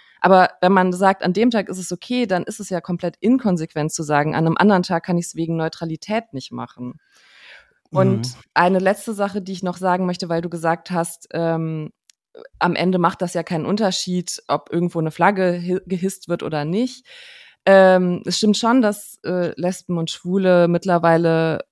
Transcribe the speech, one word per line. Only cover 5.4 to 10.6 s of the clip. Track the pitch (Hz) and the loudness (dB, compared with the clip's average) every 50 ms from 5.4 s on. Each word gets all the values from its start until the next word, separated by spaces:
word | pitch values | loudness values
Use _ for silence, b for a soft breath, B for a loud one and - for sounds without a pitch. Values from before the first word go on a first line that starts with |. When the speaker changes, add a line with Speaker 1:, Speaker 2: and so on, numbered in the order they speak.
| 165 160 165 | -6 -4 -4
Speaker 1:
Neutralität | 165 160 156 - - 170 165 160 156 - - 214 220 220 _ - | -4 -4 -4 -6 -8 -10 -10 -10 -10 -8 -6 -6 -6 -6 _ -12
nicht | 135 - - | -14 -14 -12
machen. | - 127 120 120 _ - 123 123 123 - b b b b b b b b b b b b b b b b b _ | -12 -12 -12 -12 _ -14 -14 -14 -14 -16 b b b b b b b b b b b b b b b b b _
Und | - 185 190 190 190 147 113 | 0 2 2 2 2 0 -2
Speaker 2:
Mhm. | 127 - - - _ - | -6 -8 -10 -14 _ 0
Speaker 1:
eine | - 170 180 190 185 | 2 2 4 4 2
letzte | 190 190 208 208 - - 226 | 2 0 -2 -2 -4 -10 -6
Sache, | 196 202 196 185 208 185 | -4 -4 -4 -4 -6 -8
die | 185 190 | -8 -10
ich | 175 180 | -8 -6
noch | 180 175 | -6 -6
sagen | 175 185 185 180 180 190 | -4 -2 -2 0 0 0
möchte, | 180 180 - - 170 | -2 -4 -4 -6 -4
weil | 170 165 | -4 -4
du | 170 175 | -4 -4
gesagt | 170 170 | -6 -4